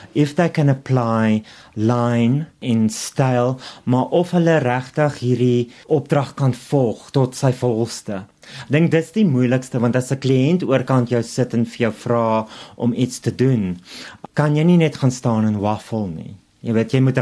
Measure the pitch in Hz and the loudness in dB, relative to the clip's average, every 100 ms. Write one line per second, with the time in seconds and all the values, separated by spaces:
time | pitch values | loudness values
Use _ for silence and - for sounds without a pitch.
0 | - - 147 - 170 165 143 135 - 131 | -6 -2 0 0 0 2 2 0 0 0
1 | 117 113 110 110 107 - - - 110 123 | 2 2 2 0 -2 -16 -14 -2 0 2
2 | 120 120 117 139 160 _ 127 113 110 - | 0 2 2 0 -4 _ -2 0 0 -2
3 | - - 135 123 123 131 - - - 123 | -6 0 2 2 0 -2 -10 -8 0 0
4 | 127 196 175 180 165 160 147 127 127 - | 2 0 0 2 2 2 2 -2 -4 -2
5 | 147 139 123 123 123 120 120 - - 156 | -2 0 -2 2 2 2 -2 -8 -2 -2
6 | 135 147 135 - 139 123 - 143 120 101 | 0 -2 -2 -2 -2 -2 -2 0 0 -2
7 | - 143 127 - 135 123 123 110 117 - | -4 -2 0 0 -2 0 -2 -2 -4 -6
8 | - 101 98 _ - - - 143 170 165 | -10 -10 -12 _ -20 -18 -2 2 2 2
9 | 160 214 202 127 123 127 127 131 120 120 | 0 0 2 2 2 0 -2 -2 0 0
10 | 127 135 131 131 131 180 127 135 131 131 | -2 -2 0 2 2 2 0 0 2 0
11 | 120 120 113 - 123 117 117 - 117 104 | 2 0 -2 -2 -2 -2 -2 -2 -4 -2
12 | - 120 113 110 110 - - - 120 120 | -2 0 0 0 -4 -10 -20 -6 -4 0
13 | 123 - - 92 127 127 92 90 - - | -2 -4 -6 0 2 2 -2 -6 -12 -18
14 | - - - - 151 151 160 175 156 143 | -18 -20 -8 -2 0 2 4 4 4 2
15 | 131 127 120 110 110 104 101 104 - 113 | -2 0 0 0 0 0 -2 -4 -4 -6
16 | 101 80 95 101 _ _ 117 110 110 135 | -6 -8 -14 -18 _ _ -4 -2 0 2
17 | 131 127 | 2 2